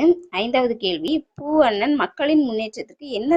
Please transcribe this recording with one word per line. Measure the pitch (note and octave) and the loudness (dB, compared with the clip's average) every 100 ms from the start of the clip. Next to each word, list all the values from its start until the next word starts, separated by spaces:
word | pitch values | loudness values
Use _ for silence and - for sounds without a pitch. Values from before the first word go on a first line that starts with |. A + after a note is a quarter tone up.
| D#4+ F4 - | 2 2 0
ஐந்தாவது | F3+ A3+ B3+ B3 A#3 | -4 0 2 0 0
கேள்வி, | F#3+ E3 F3 D#4 - - | -2 -2 -2 -2 -4 -10
பூவண்ணன் | D4 D#4 B3 G3+ B3+ C#4+ | -2 0 0 0 0 0
மக்களின் | F3+ - C#4+ D#4 | -2 -2 0 2
முன்னேற்றத்துக்கு | C4 A3 A3 A#3 G#3+ - D4 | 2 -2 -6 -10 -14 -16 -10
என்ன | A3 C4 | -6 0